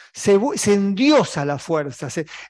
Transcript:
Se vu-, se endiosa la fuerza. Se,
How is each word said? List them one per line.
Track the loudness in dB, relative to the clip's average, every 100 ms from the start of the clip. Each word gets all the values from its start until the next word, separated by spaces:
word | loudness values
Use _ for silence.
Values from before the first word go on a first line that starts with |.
| -20
Se | -4 2 4
vu-, | 2 -2
se | 0
endiosa | 2 2 2 4 4 2 -4 -4
la | -4
fuerza. | -4 -4 -4 -8 -10
Se, | -8 -10 -14